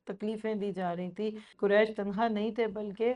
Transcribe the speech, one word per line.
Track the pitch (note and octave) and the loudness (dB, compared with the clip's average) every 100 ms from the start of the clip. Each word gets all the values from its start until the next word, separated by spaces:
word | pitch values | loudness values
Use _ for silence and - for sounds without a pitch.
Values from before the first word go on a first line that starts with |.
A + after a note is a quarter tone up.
| - | -12
तकलीफ़ें | G3 G#3+ G#3+ A3 G#3+ | -6 -4 -4 -4 -2
दी | G3+ | -2
जा | F#3+ F3+ | -2 -4
रही | F3 F3+ | -4 -6
थी। | F3+ G#3+ G#3+ - - | -4 -6 -6 -12 0
कुरैश | G3+ G#3 A3 A3 | 4 6 6 2
तनहा | G3+ G3 A#3 | -4 0 0
नहीं | G#3 A3 | 2 -2
थे | A3 A3+ | 0 -2
बल्कि | G#3+ G#3+ F#3+ A3+ | -2 -6 0 0